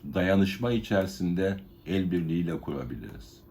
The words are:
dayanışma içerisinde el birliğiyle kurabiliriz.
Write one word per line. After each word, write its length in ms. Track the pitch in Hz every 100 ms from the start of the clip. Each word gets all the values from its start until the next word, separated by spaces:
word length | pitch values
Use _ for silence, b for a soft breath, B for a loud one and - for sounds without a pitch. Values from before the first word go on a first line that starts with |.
| 71
dayanışma 580 | 80 92 98 98 - 120
içerisinde 840 | 117 - 101 95 - 90 87 95 98 - - -
el 260 | 95 90
birliğiyle 500 | 87 80 85 85 78
kurabiliriz. 800 | - 71 64 58 - - - - -